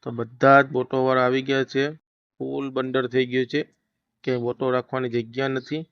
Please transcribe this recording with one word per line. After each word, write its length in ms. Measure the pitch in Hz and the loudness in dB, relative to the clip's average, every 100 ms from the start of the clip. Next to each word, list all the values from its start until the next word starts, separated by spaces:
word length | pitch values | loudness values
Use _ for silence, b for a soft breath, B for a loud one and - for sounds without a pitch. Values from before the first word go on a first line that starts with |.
તો 60 | - 120 | -10 -8
બધા 400 | 113 123 139 139 | -8 2 8 8
જ 40 | 135 135 | 6 -2
બોટોવાળા 500 | 123 135 131 131 123 | -2 -2 0 2 2
આવી 180 | 131 131 | 0 0
ગયા 220 | 135 131 | -2 -2
છે, 100 | 135 143 160 _ _ _ _ | -2 -4 -6 _ _ _ _
ફૂલ 300 | 135 139 139 131 | -8 -6 -6 -4
બંડર 300 | 131 131 123 | -2 -2 0
થઈ 140 | 127 127 | 0 0
ગયું 180 | 127 127 | 0 0
છે, 80 | 147 160 _ _ _ _ _ | -2 -4 _ _ _ _ _
કે 80 | - 127 120 | -4 -2 -2
બોટો 260 | 123 131 127 | -2 0 -2
રાખવાની 380 | 123 131 127 117 | -2 -4 -2 -4
જગ્યા 360 | 113 120 135 131 | -4 -4 -4 -4
નથી. 280 | 127 151 160 | -4 -8 -8